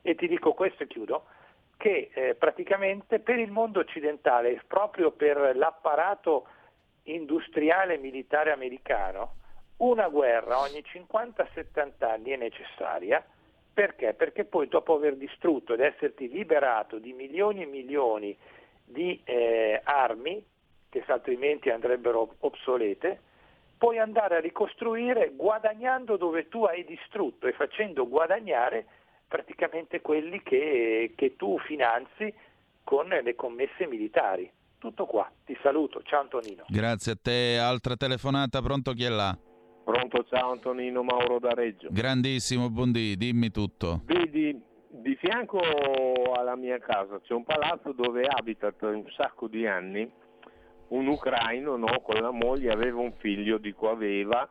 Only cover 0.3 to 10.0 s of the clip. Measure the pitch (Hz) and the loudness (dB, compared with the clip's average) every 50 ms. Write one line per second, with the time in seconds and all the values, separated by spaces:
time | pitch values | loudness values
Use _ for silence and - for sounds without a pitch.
0.3 | 170 165 - 160 156 - 180 190 - - 151 127 - - 107 - 120 151 - _ | 0 2 2 2 2 2 0 -2 -2 -4 -12 -10 -8 -10 -6 -4 -4 -6 -6 _
1.3 | - - - - _ _ _ _ _ _ - 214 190 160 - - - - 131 127 | -20 -20 -20 -20 _ _ _ _ _ _ 0 2 2 2 -2 -4 -4 -2 0 0
2.3 | 117 - - 160 - - 180 - 196 196 196 190 196 202 202 _ - 214 220 - | 2 4 2 2 2 0 -2 0 0 2 2 0 -2 -2 -4 _ -2 -2 2 2
3.3 | 247 240 226 208 202 220 226 226 208 190 160 - - 165 143 147 151 147 _ 156 | 0 0 0 -2 0 0 0 2 2 0 -2 0 -4 -4 -2 -2 -2 0 _ 4
4.3 | 127 120 120 120 123 117 - _ - 185 202 214 - - 175 156 - - - 151 | 4 4 4 2 0 0 -6 _ 0 2 2 0 0 2 2 2 2 4 2 4
5.3 | 143 143 143 135 127 127 135 131 - - _ 160 147 147 165 190 202 - - 180 | 4 4 4 2 4 4 2 0 0 0 _ 0 2 2 2 2 0 -2 0 2
6.3 | 156 131 - - - - - - _ _ _ _ _ _ _ - 151 170 160 139 | 2 2 0 -4 -20 -20 -20 -20 _ _ _ _ _ _ _ -10 -8 -8 -4 -2
7.3 | 151 170 160 - - 165 147 156 165 185 190 185 170 151 135 135 127 135 123 _ | -2 -2 -2 -2 -2 0 2 4 4 4 2 0 0 -4 -4 -8 -10 -10 -8 _
8.3 | - 147 156 156 151 135 131 127 123 127 - - 135 110 98 95 92 95 110 - | 0 0 2 2 0 0 -2 -8 -8 -10 -4 -2 -2 0 0 -2 -4 -6 -8 -8
9.3 | - - - - - - - _ - - - 247 247 220 | -8 -12 -14 -16 -16 -16 -18 _ -6 0 2 2 4 4